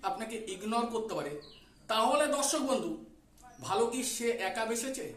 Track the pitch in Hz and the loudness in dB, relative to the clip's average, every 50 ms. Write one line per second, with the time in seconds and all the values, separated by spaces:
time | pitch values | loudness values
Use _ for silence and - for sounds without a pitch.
0 | - 190 196 220 226 220 233 214 - - 190 185 202 214 226 233 233 226 226 220 | -2 -4 -4 -4 -6 -6 -6 -8 -6 -8 -8 -6 -4 0 0 0 0 0 -2 -4
1 | - - 180 151 147 143 147 - - - - - - - - - - - - 220 | -4 -2 -4 -4 -4 -6 -8 -8 -12 -14 -20 -20 -20 -20 -20 -20 -4 0 2 4
2 | 226 254 285 285 302 294 285 277 - - - 294 262 269 262 220 - - - - | 4 6 6 6 4 4 4 2 2 2 2 2 2 2 2 2 0 -2 -4 -6
3 | - - - - _ _ _ - - - - - - - 190 202 233 233 240 262 | -8 -16 -20 -20 _ _ _ -20 -20 -20 -20 -12 -4 -2 2 4 4 4 2 0
4 | - - - - 240 233 226 - 190 190 190 226 226 220 233 233 - 269 269 262 | -2 -2 -2 0 0 0 0 2 0 -2 0 0 0 0 0 -2 -2 -2 -4 -4
5 | - - - | -6 -8 -10